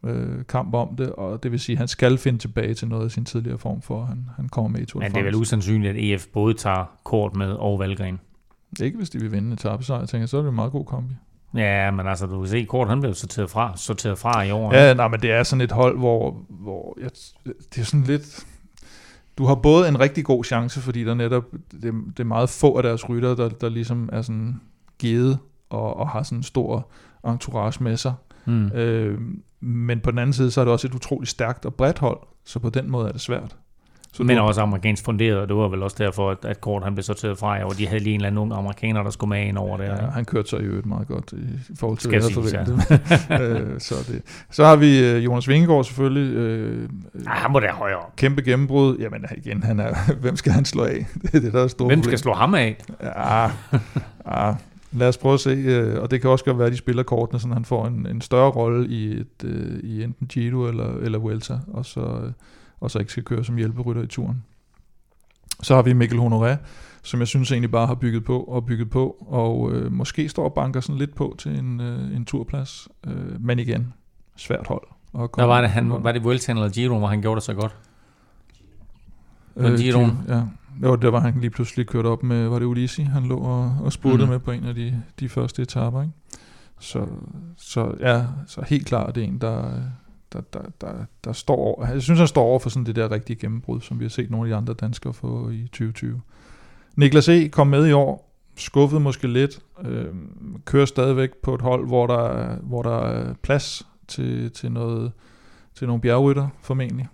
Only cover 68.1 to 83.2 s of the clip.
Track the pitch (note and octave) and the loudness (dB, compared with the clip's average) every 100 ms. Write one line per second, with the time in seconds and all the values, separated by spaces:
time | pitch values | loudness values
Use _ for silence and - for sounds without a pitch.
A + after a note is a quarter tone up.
68.1 | A2+ A2 B2+ - B2 A#2+ A#2 A2+ C3 C3 | -2 -2 -2 -2 -4 -2 -4 -2 0 -2
69.1 | - - C3 A2+ A#2 A#2+ A#2+ B2 B2 C3 | -4 -6 -2 0 0 -2 -2 -2 -4 -4
70.1 | - D#3 - D3+ D3 C3 C3 B2+ C#3 C#3+ | -4 -4 -2 -2 -2 -2 -2 -4 -4 -4
71.1 | - C#3+ - D3+ C#3+ B2+ A#2+ A#2+ A#2+ C3 | -4 -6 -6 -8 -6 -4 -6 -6 -6 -6
72.1 | C3 A#2 C3+ A2+ C#3+ C3+ - - _ - | -6 -6 -6 -6 -6 -8 -10 -20 _ -10
73.1 | C3+ C3+ F#3 B2 B2 A#2 A#2 A#2+ - _ | -8 -8 -6 -2 -2 0 -2 -4 -8 _
74.1 | - - - - - - - - - - | -20 -20 -12 -6 -4 -4 -8 -8 -20 -14
75.1 | A#2+ A#2 - B2 A#2+ A#2+ G2+ A#2+ A#2 A2+ | -8 -4 2 4 6 4 2 0 0 0
76.1 | A#2+ A#2 B2+ - A2+ G#2 G2+ B2+ A2+ G#2 | 0 0 0 0 0 0 0 0 2 2
77.1 | G#2 G#2+ A2 - G2+ G#2+ - - _ _ | 0 0 -2 -2 -4 -4 -6 -20 _ _
78.1 | _ _ _ _ - _ - - - - | _ _ _ _ -20 _ -20 -20 -20 -20
79.1 | - - - - - B2 A#2+ B2+ B2 A#2+ | -20 -20 -20 -14 0 4 4 4 6 4
80.1 | - - A#2+ A2+ - - C3+ B2+ B2 A#2+ | 2 0 -2 -2 -8 -16 -2 2 4 4
81.1 | A#2 A#2+ B2 A#2+ - A#2+ - A#2 B2 A2+ | 4 2 2 -2 -2 -4 -4 -2 0 0
82.1 | A2+ B2+ A#2+ A#2 A#2+ A#2+ A#2+ B2 - D3 | 0 0 0 2 0 0 0 -2 -2 0
83.1 | C3+ | 0